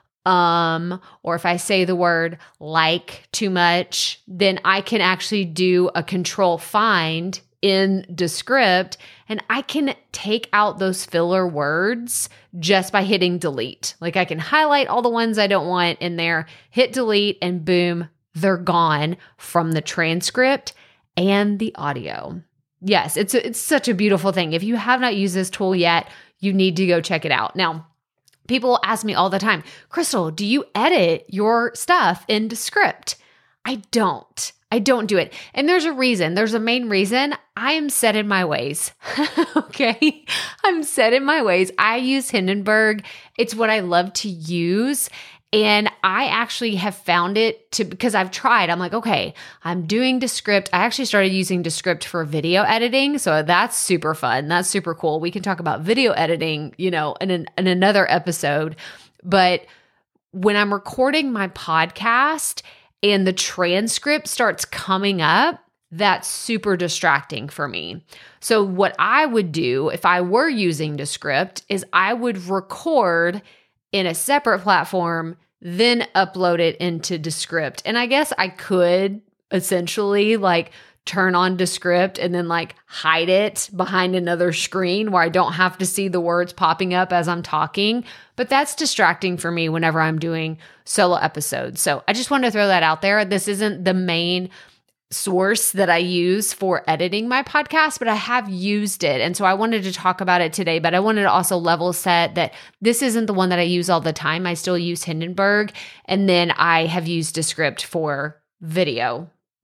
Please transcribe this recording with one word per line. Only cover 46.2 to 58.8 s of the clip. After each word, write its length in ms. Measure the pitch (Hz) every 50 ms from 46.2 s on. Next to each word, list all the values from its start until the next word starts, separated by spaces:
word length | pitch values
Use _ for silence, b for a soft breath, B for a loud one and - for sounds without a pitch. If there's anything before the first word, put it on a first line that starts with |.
| 277
actually 480 | 240 - 220 233 233 - - 240 226 208
have 200 | 185 185 208 190
found 420 | - - - 170 175 175 185 202
it 340 | 214 226 220 220 - _ _
to, 120 | - - 214
because 300 | - 185 - - 247 208
I've 160 | 202 185 185
tried, 400 | - - - 262 240 226 185 165
I'm 80 | 170
like, 160 | 175 180 170 196
"Okay, 400 | 233 214 226 196 135 92 - B B B B B B -
I'm 240 | 165 175 185 170
doing 320 | 160 202 226 254 262 254 254
Descript." 500 | 262 233 - - - 214 202 190 190 -
I 60 | -
actually 280 | 180 202 240 - - 262
started 260 | 214 - 202 190 190
using 320 | 190 190 180 180 190 175 170
Descript 420 | 165 160 - - 185 170 151 -
for 180 | - - 170 160
video 380 | 147 151 156 147 165 180 190 208
editing. 540 | - 220 226 233 240 240 269 269 285 294
So 240 | 262 - 185 156 151
that's 340 | 151 156 175 180 220 240 -
super 380 | - - - 185 165 160 156 160
fun. 340 | - 147 123 113 135 147
That's 220 | 151 170 175 180 180
super 240 | - 202 - 175 165
cool. 260 | 160 - 160 151 151
We 120 | 160 175
can 100 | 175 208
talk 180 | 185 208 185 165
about 220 | 170 156 123 98
video 300 | 156 185 233 262 262 226
editing, 640 | - - 165 156 170 147 160 160 156 147 151 143 -
you 140 | - 180 185
know, 240 | 175 156 151 147 - -
in 120 | 185 190
an, 160 | 185 175 160 - -
in 80 | - 185
another 440 | 185 180 180 185 202 202 202 190 -
episode. 640 | - 175 160 180 160 - - 143 143 151 156 160 156 B